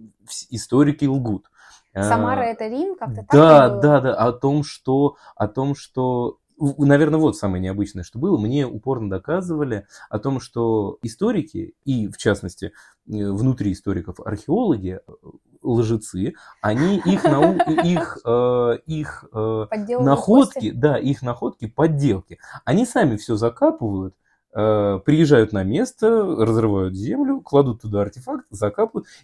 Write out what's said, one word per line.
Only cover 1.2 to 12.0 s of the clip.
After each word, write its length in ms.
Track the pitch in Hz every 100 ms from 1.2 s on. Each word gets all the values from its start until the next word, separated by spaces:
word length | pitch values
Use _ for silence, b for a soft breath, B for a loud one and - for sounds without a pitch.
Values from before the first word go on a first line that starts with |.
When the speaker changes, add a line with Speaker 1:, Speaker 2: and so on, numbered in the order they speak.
| 117 95 - _ b b b
Speaker 2:
Самара 460 | - 98 233 220 262
Speaker 1:
А, 40 | 233
Speaker 2:
это 200 | 226 220
Рим, 300 | 247 370 370
как-то 260 | 226 107
так 80 | -
Speaker 1:
да, 340 | 143 160 151 127
Speaker 2:
это 60 |
было? 80 | 101
Speaker 1:
да, 180 | 147 147
да, 140 | 127 113
о 160 | 117
том, 320 | 120 139 147
что, 520 | 147 - - 135 143 - B B
о 100 | 104
том, 300 | - 135 139
что, 640 | - - 127 123 120 - _ -
в-, 260 | 143 143
наверное, 360 | 143 143 151 156
вот 160 | 156 -
самое 260 | 101 90
необычное, 400 | 92 98 101 90
что 160 | 85 113
было. 180 | 165 156
Мне 300 | 107 139 131
упорно 420 | 113 131 131 107
доказывали 800 | 95 - 170 180 156 143 107 - B B
о 100 | 113
том, 220 | 139 135
что 580 | - 123 117 110 98 -
историки, 720 | 117 - 214 226 - - 90 -
и 240 | - 127